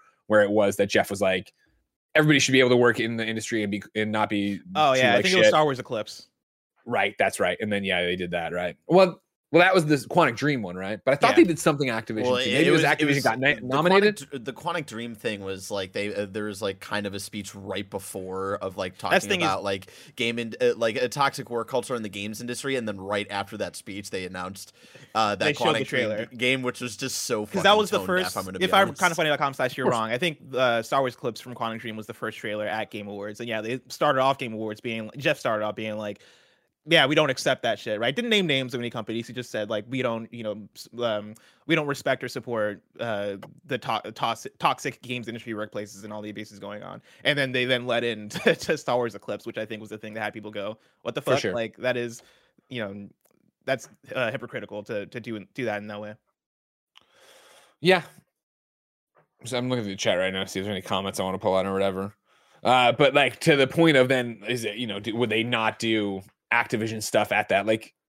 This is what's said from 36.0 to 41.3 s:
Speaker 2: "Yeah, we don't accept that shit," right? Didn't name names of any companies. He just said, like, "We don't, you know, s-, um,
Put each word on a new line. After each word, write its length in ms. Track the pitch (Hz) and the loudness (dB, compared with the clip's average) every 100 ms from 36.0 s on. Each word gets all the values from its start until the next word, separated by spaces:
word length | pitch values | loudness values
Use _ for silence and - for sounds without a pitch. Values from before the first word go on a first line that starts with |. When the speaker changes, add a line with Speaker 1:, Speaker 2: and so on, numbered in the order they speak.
| 104 104 - _ _ _ _ _ 151 | -8 -10 -16 _ _ _ _ _ 4
Speaker 2:
"Yeah, 200 | 165 135 | 6 6
we 80 | 151 | 4
don't 160 | 147 | 2
accept 320 | 127 147 131 | 2 0 0
that 160 | 117 107 | 0 -2
shit," 200 | 113 107 | -2 -2
right? 160 | 117 143 | 0 -2
Didn't 140 | 233 | 0
name 160 | 214 175 | 0 2
names 300 | 135 127 123 | 0 -2 -4
of 40 | |
any 120 | 120 | -6
companies. 340 | 120 107 113 117 | -6 -6 -6 -6
He 80 | |
just 160 | 123 117 | -10 -6
said, 220 | 113 104 | -6 -2
like, 140 | 107 107 | -4 -4
"We 140 | 131 | -4
don't, 280 | 123 113 117 | -2 -4 -8
you 120 | 117 | -10
know, 260 | 107 104 101 - | -8 -8 -12 -20
s-, 120 | - 113 | -16 -4
um, 340 | 120 107 104 | -2 -2 -6